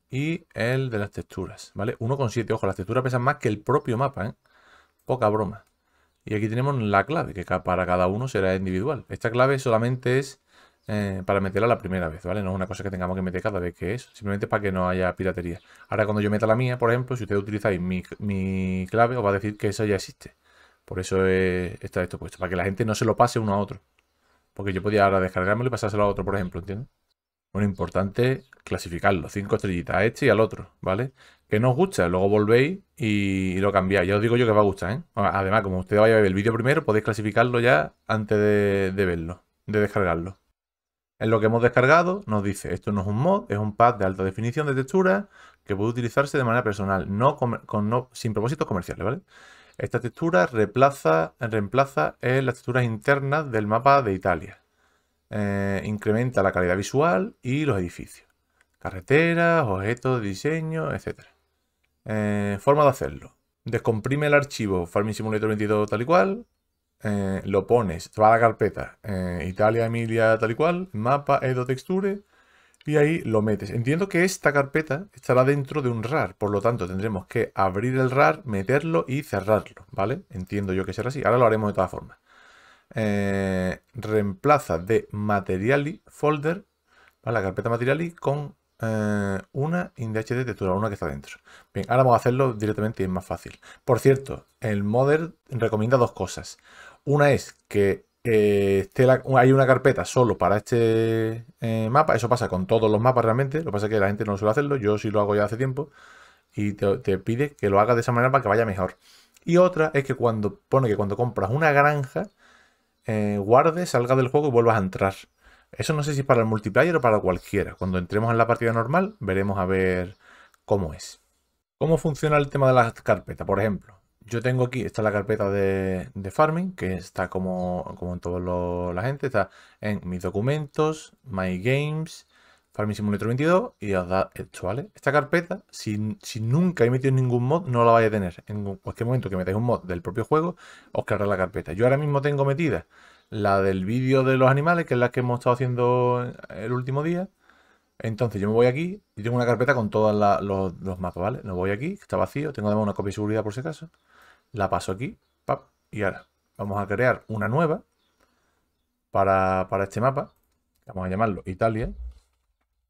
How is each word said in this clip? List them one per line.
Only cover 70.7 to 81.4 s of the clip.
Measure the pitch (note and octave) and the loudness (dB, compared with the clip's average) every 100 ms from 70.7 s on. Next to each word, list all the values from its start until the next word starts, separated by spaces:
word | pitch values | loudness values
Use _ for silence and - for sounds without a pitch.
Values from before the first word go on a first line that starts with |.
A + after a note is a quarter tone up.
| F3 F#3 | 0 -4
mapa, | G#2+ A2+ C#3+ C#3+ C#3 | -4 0 0 2 0
Edo, | C3 B2+ B2 | 0 -2 -2
texture, | C3 - F#3 G3 G3+ - _ _ _ _ _ - | -4 -2 -2 -2 -4 -10 _ _ _ _ _ -2
y | D3+ | 2
ahí | D3 E3 | 4 2
lo | - A2 | 0 0
metes. | G#2+ G#2 G2+ | 2 -2 -4
Entiendo | A#2+ A#2 D#3+ G3 | -4 0 0 0
que | E3+ F#3 | 2 0
esta | F#3 D3+ | 2 0
carpeta | C#3+ C3+ D#3 D#3 C#3 G3 | 2 2 0 -2 -4 -8
estará | - - B2 C3 | -10 0 4 4
dentro | C#3+ C3+ D3+ | 2 0 -2
de | B2+ | -2
un | A#2 | -2
rar, | A2 D3+ G#2+ - | -2 -2 -2 -2
por | G#2 | -2
lo | G2+ | 0
tanto | A2+ A#2+ F2 | 0 0 -4
tendremos | F#2+ G#2+ G2 - | -4 -2 -4 -4
que | B2 A2 - | -4 -2 0
abrir | F#2+ F#2 A#2+ C3 | 0 0 -2 0
el | C3 | 2
rar, | B2+ D3+ D#3+ C3 | 4 4 2 -2
meterlo | G2+ G2 C3+ E3 E3 E3 | -4 0 0 2 -2 -2
y | C3 | -6
cerrarlo, | D3 G2+ F#2+ G#2+ - - - | -4 -4 2 0 0 -16 -14
¿vale? | - G2 D3 - | -4 -4 -4 -8
Entiendo | G2 F#2 G#2 G2 | -12 -6 -4 -2
yo | F#2 F#2 | -2 -4
que | |
será | F#2 A#2+ | -4 -6
así, | C#3 G2+ | -2 2
ahora | |
lo | A#2+ | 4